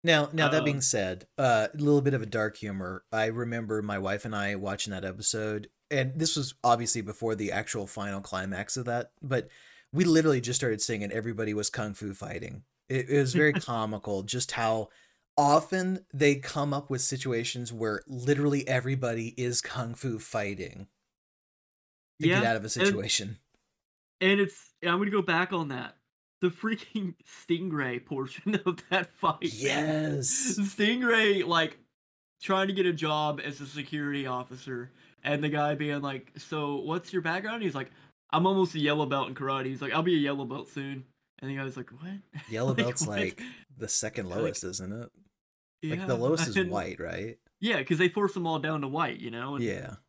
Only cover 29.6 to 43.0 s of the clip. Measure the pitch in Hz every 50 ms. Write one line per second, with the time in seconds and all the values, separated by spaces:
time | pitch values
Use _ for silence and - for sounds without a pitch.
29.6 | 131 139 147 147 151 156 156 151 156 156 147 143 131 139 - - 269 254 - 208
30.6 | 202 196 - - 202 214 240 247 254 240 233 220 220 208 202 196 - 175 170 165
31.6 | 160 160 - - _ _ _ _ _ _ _ _ _ _ _ _ - - 190 190
32.6 | 190 196 196 196 185 180 170 147 160 151 151 151 151 151 147 143 - 143 139 139
33.6 | 143 135 139 147 139 - 151 151 147 143 143 143 135 131 127 123 123 - 127 131
34.6 | - 139 131 120 123 127 _ _ - - _ _ - 143 147 143 147 151 147 151
35.6 | 147 147 147 139 151 147 143 143 143 139 135 131 135 - _ 151 - - 160 151
36.6 | 147 143 143 139 - 147 160 180 175 - - 185 156 165 170 190 196 214 226 233
37.6 | 214 180 131 135 127 - - - - - _ _ _ _ - 156 175 185 196 190
38.6 | 185 170 - 160 147 147 147 151 151 131 139 139 127 - 131 - 135 135 135 135
39.6 | 131 131 135 127 139 139 110 160 160 180 175 156 143 139 143 139 139 120 135 135
40.6 | - - - 143 139 139 139 135 131 _ _ _ _ _ _ - - 135 139 139
41.6 | 135 131 127 131 123 - 117 127 151 180 196 196 - _ _ 151 - - 110 110
42.6 | 120 139 131 - - 123 123 -